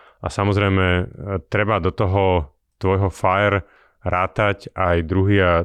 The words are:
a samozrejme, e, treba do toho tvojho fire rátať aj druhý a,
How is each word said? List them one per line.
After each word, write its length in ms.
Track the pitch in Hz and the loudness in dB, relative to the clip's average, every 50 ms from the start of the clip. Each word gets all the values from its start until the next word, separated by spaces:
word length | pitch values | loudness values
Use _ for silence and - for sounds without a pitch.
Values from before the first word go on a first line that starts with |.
| - - _ _ - | -20 -20 _ _ -10
a 80 | 101 - | -8 -4
samozrejme, 520 | - 101 101 101 101 101 98 95 95 92 92 | -2 -2 0 0 0 2 2 2 2 2 2
e, 160 | 90 90 90 - - - - 101 98 95 - - - | 0 0 -2 -4 -8 -14 -10 -8 -8 -8 -8 -4 -2
treba 320 | 104 107 101 110 98 82 | -2 0 0 0 -2 -2
do 80 | 92 87 | -2 -2
toho 560 | - 113 92 92 101 98 95 92 87 80 - _ _ _ _ _ - | -2 -2 0 0 2 2 2 2 0 0 -4 _ _ _ _ _ -6
tvojho 320 | - 95 95 95 98 95 87 | -2 0 0 0 0 -2 -4
fire 560 | - - 95 92 98 104 101 101 98 90 _ _ _ _ _ _ _ | -2 0 0 2 2 2 2 2 0 -2 _ _ _ _ _ _ _
rátať 720 | - - 87 90 92 92 - - 110 101 101 - - - - | -8 -4 -2 -2 -2 -2 -2 -2 -2 0 -2 -4 -8 -14 -6
aj 320 | - 92 90 87 85 85 | -4 -2 0 0 0 0
druhý 320 | 78 90 95 95 98 101 | 0 0 0 2 2 2
a, 160 | 101 92 90 87 85 85 | 2 2 2 2 0 -2